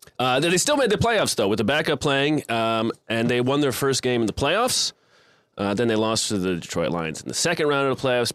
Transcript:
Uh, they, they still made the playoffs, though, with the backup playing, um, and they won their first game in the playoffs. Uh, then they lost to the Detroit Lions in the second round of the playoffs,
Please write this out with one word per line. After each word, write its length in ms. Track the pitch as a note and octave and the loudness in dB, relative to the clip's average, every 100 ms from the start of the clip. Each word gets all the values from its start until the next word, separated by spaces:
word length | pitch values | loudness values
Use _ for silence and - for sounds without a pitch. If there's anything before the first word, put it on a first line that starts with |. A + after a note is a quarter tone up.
| - _ | -20 _
Uh, 220 | B2+ B2+ | 0 0
they, 100 | E3+ | 2
they 80 | F3+ | 0
still 200 | - D4 | 2 2
made 120 | B3 | 2
the 80 | G3+ | 2
playoffs, 380 | A3+ A3 F3 - | 2 2 0 0
though, 120 | G2+ | 0
with 100 | G#2 | 2
the 60 | |
backup 360 | A2 D3 E3 C#3+ | 2 0 0 -2
playing, 500 | D3+ C#3 C#3 D3+ - | 0 2 2 0 -2
um, 420 | A#2 A2+ A2+ A2+ - - | -2 0 0 -2 -4 -4
and 200 | A2+ A#2 | -2 0
they 120 | B2 | 2
won 200 | B2 C#3+ | 2 2
their 100 | C#3+ | 0
first 280 | B2 C#3 B2+ | 0 0 0
game 200 | B2+ A#2+ | 0 0
in 60 | A2 | 0
the 60 | |
playoffs. 600 | - C#3 F#3 B3 - - - _ _ _ _ _ - | 0 0 0 0 0 -2 -6 _ _ _ _ _ -6
Uh, 160 | G2+ | -2
then 140 | G2+ A#2+ | 0 2
they 80 | A2 | 2
lost 320 | A2 A2 - | 2 0 -2
to 80 | G#2 | -2
the 180 | F#2 F2 | 0 -2
Detroit 360 | - F2+ D#2 | -4 -4 -2
Lions 300 | E2+ D#2+ D#2 | -2 -4 -8
in 60 | - | -8
the 60 | |
second 340 | - E3 E3 D3+ | -4 -2 0 0
round 220 | C#3+ C#3 | 2 0
of 100 | B2 | 0
the 80 | C3+ | 0
playoffs, 240 | B2 A#2+ | 0 0